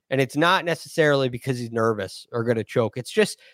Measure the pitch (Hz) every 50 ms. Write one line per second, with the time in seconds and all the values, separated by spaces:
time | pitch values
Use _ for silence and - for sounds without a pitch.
0 | _ - 131 135 135 123 - 143 160 175 190 180 160 175 160 - - - - 165
1 | 156 147 143 139 135 127 123 117 - 139 127 120 120 113 117 113 113 117 110 104
2 | 95 92 - - - - 123 120 113 120 117 110 104 - - 131 113 104 - 127
3 | 120 - - 214 208 - - - - -